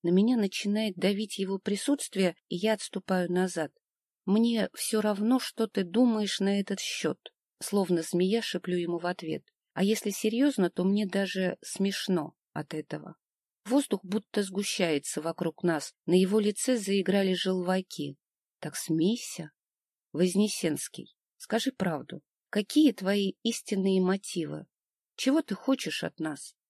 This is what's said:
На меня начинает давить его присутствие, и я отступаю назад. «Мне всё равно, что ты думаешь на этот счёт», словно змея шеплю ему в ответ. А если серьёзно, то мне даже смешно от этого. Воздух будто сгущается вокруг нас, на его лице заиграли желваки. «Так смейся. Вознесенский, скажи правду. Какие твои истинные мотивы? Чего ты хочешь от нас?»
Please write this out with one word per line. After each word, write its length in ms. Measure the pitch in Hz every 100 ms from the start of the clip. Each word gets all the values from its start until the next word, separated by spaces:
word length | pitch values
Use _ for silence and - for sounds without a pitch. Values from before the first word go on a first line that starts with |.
На 60 | 170
меня 280 | 185 214 247
начинает 580 | 196 - 202 208 220 180
давить 420 | 180 202 214 -
его 200 | 190 196
присутствие, 760 | - 202 - 285 - 190 185 - _
и 60 | 175
я 180 | 214
отступаю 580 | 214 - 190 - 185 175
назад. 400 | 175 185 170 151 _ _ _ _ _ -
«Мне 440 | 208 233 233 196
всё 280 | - - 220
равно, 380 | 208 196 214 254
что 280 | - - 220
ты 160 | -
думаешь 560 | 185 190 247 220 208 -
на 200 | 196 202
этот 200 | 196 196
счёт», 380 | - - 165 - - _ _ _
словно 440 | - 202 180 175
змея 380 | 160 175 185 226
шеплю 360 | 226 180 - 180
ему 220 | 170 170
в 60 | 175
ответ. 380 | 180 165 147 _ _ _
А 100 | -
если 260 | 196 214 208
серьёзно, 600 | 196 - 233 285 262 180
то 140 | -
мне 220 | 180 202 208
даже 520 | 196 190 190 185 -
смешно 760 | - - 196 190 - 185 147 _ _
от 200 | - 151
этого. 420 | 156 147 151 151 - _ _ _ _ -
Воздух 320 | 262 277 202
будто 400 | 180 208 - -
сгущается 760 | 190 190 202 - 175 147 - -
вокруг 400 | 160 165 165 -
нас, 320 | 175 160 - _ -
на 80 |
его 260 | 180 185 214
лице 380 | 208 208 - 247
заиграли 560 | 190 196 180 196 190
желваки. 840 | 185 190 185 175 185 185 - 143 143 _ _ _ _
«Так 180 | 151 147
смейся. 720 | - 165 170 240 - - 156 _ _ _ _ _ _
Вознесенский, 1040 | 143 180 185 208 - 165 147 - - - _ _ _
скажи 380 | - 226 269
правду. 480 | - 190 151 - 147 _ _ _
Какие 440 | 202 208 302 311
твои 400 | 190 190 202 196 -
истинные 580 | 226 226 - 196 190 190
мотивы? 680 | 185 196 - 180 151 151 - _ _ _ _ -
Чего 240 | - 302
ты 120 | -
хочешь 520 | 190 - 262 - - 165
от 120 | _
нас?» 360 | 156 143 - _